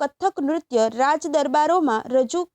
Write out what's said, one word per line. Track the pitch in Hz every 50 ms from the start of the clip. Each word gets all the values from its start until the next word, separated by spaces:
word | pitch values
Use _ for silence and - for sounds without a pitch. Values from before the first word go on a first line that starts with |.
કથક | 285 277 _ - - - - -
નૃત્ય | 277 277 311 339 - - 254 233 220 226
રાજદરબારોમાં | 220 226 262 277 302 311 - 320 285 302 277 277 254 302 302 311 339 370 320 269 220 220 -
રજૂ | - 247 262 262 233 - 349 349 -